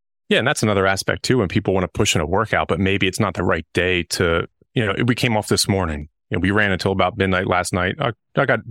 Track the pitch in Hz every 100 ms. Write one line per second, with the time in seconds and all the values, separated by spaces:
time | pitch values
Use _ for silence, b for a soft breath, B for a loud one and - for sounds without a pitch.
0 | _ _ - 196 120 151 110 98 95 95
1 | - 90 - 127 92 104 98 95 90 -
2 | 104 98 78 95 110 85 78 82 95 98
3 | 95 - 104 85 87 85 - - 90 90
4 | 85 - 87 82 - _ _ 131 104 -
5 | 120 120 127 107 - 98 - 95 87 73
6 | 73 _ - - 92 104 104 90 98 98
7 | 92 - 95 92 101 90 90 95 90 -
8 | 131 - _ - 139 117 110